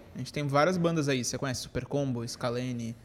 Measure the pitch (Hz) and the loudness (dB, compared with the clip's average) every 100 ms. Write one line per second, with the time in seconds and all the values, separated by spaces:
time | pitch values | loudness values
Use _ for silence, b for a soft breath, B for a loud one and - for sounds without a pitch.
0 | - - 127 151 143 139 160 185 170 165 | -10 -10 -6 -4 2 6 6 6 2 2
1 | 143 135 117 127 139 123 - 127 123 143 | 2 2 0 -2 -2 -4 -4 -6 -2 -2
2 | 139 120 117 - 123 120 127 120 113 117 | 0 -2 -4 -4 -2 -2 -2 -4 -6 -8